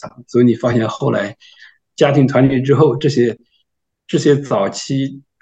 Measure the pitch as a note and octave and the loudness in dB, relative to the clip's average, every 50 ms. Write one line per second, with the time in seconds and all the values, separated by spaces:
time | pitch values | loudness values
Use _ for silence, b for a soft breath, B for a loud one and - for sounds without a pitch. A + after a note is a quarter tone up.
0 | - - _ B2 - _ - A#2+ B2 A#2+ A2 - - A#2+ A#2 A2+ A2+ A2 - - | -18 -18 _ -20 -16 _ 2 2 4 4 2 0 -2 -2 -2 -2 -2 -4 -6 -4
1 | C#3 C3 A2+ G#2 G2 G2+ - B B B B B B B B B B _ _ - | -4 -4 -2 -4 -6 -8 -10 B B B B B B B B B B _ _ 0
2 | D3+ C#3 C#3 C#3+ C3 B2 - B2+ C3+ C3+ C3+ B2 B2+ C#3 B2+ A#2 D#3 D3+ - C3+ | 0 2 4 2 2 2 2 2 2 2 2 0 0 0 2 4 4 2 2 0
3 | - C3+ - A#2+ A#2+ A2+ - _ _ _ _ _ _ _ _ _ _ _ _ _ | -2 -2 0 2 0 0 -2 _ _ _ _ _ _ _ _ _ _ _ _ _
4 | _ - F3+ C#3+ C#3 D3 C#3 C#3 C#3 B2+ B2 G2 G2 - - - - - C#3 C3+ | _ -4 -4 0 2 2 2 2 0 -4 -2 -2 -2 -4 -6 -10 -8 -6 -4 -4
5 | C#3 C#3 - - _ _ _ _ | -4 -6 -8 -14 _ _ _ _